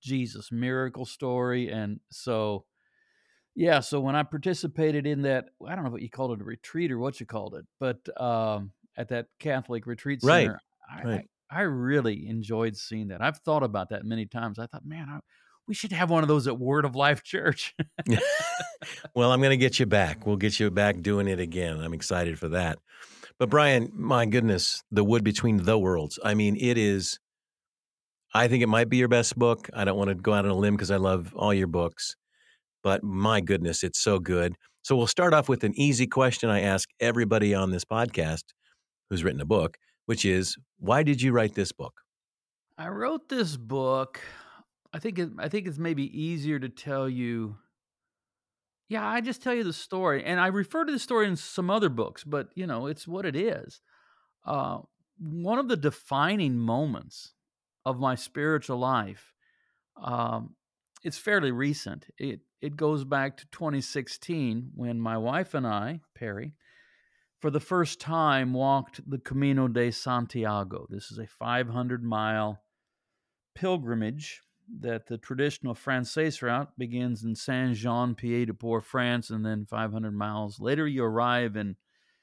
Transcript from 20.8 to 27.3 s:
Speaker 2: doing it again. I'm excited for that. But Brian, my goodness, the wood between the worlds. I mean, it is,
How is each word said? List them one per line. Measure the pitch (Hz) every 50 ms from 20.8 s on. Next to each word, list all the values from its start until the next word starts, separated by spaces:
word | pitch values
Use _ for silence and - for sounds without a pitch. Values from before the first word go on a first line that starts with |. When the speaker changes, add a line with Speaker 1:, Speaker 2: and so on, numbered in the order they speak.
| 104 104 95 87
Speaker 2:
doing | 82 104 101 101 98
it | 98 95 87
again. | 90 82 82 90 87 82 80 78
I'm | 80 82
excited | 82 78 - - 92 87 87 85 80 -
for | 85 78
that. | 82 90 87 82 - - _ _ - - - - - - - - _ -
But | 127 107
Brian, | 147 147 151 143 135 120 117 -
my | - - 110 113 127 120 117
goodness, | 107 110 123 113 110 95 87 - - - - - _
the | 104 104
wood | 101 104 117 117 104
between | 107 104 - - 117 107 98 87
the | 104 113
worlds. | 107 92 92 90 80 76 73 - - -
I | 107 104
mean, | 107 104 101 104
it | 104 127 123 120 113
is, | 107 101 98 95 87 - - - _ _